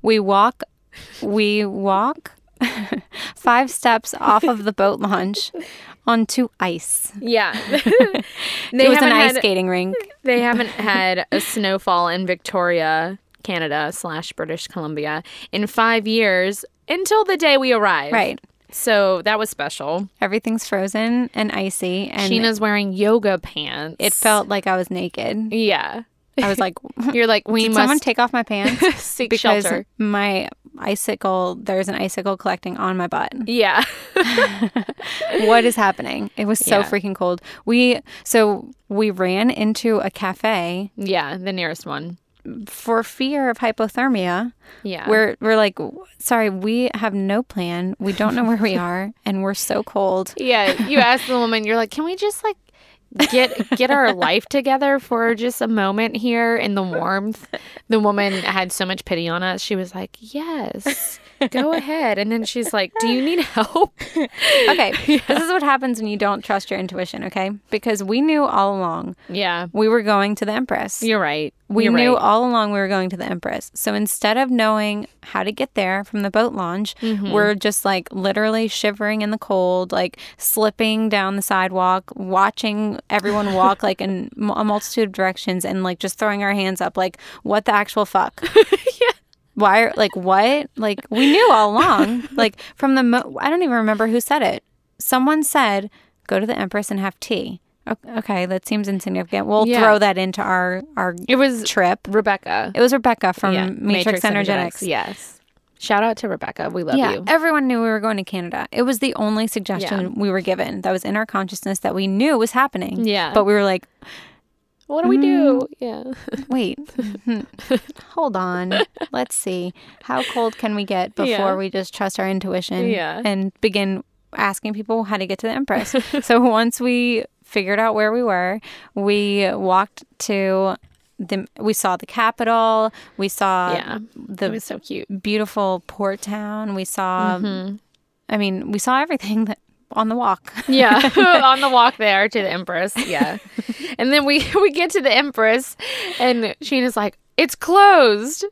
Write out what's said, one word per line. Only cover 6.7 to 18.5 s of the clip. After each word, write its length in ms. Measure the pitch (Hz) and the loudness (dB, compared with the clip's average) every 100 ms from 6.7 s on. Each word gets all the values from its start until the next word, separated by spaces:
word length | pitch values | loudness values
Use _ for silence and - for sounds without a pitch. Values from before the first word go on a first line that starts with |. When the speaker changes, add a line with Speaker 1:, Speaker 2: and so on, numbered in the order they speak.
| 170 - - - 202 | -4 -6 -6 -6 -8
Speaker 2:
Yeah. 320 | 226 226 196 | -2 0 0
<laughs> 280 | 220 - 285 | -2 -2 0
Speaker 1:
<laughs> 400 | 240 440 466 381 - - - - - | 4 6 6 4 -8 -10 -8 -8 -6
Speaker 2:
They 140 | 247 262 | 4 6
Speaker 1:
It 40 | |
was 80 | 262 | 8
an 60 | |
Speaker 2:
haven't 80 | 262 | 6
Speaker 1:
ice 180 | 226 254 | 6 4
Speaker 2:
had, 20 | 254 | 4
Speaker 1:
skating 320 | 208 185 185 | 2 2 0
rink. 280 | 180 180 480 427 - | 0 -2 -4 -8 -8
Speaker 2:
they 160 | 262 247 | 0 0
haven't 300 | 240 240 226 | 2 0 -2
had 580 | - 208 196 185 180 - | -4 0 2 2 0 0
a 80 | 196 | -2
snowfall 680 | - - 202 190 196 175 175 | -2 -2 0 0 2 2 2
in 180 | 175 185 | 0 -2
Victoria, 920 | 180 - 190 175 175 160 156 165 196 _ _ | -4 -2 -2 0 0 2 0 -2 -6 _ _
Canada 480 | - 180 165 147 151 | -6 -4 -2 -2 -4
slash 420 | - 175 156 165 | -6 -8 -8 -10
British 340 | - 160 165 - | -10 -8 -8 -8
Columbia 540 | - 156 151 151 156 - - - | -10 -8 -6 -6 -6 -8 -18 -10
in 160 | - 208 | -6 -4
five 400 | - 226 226 214 | 0 2 2 0
years 580 | 220 214 185 185 202 - _ - | 2 2 2 0 -4 -12 _ -6
until 340 | 339 381 427 | -4 2 2
the 140 | 415 359 | 2 2
day 200 | 320 277 | 4 4
we 140 | 262 | 4
arrived. 420 | 240 208 165 143 | 2 4 2 0
Speaker 1:
Right. 280 | 220 190 - _ | 0 0 -4 _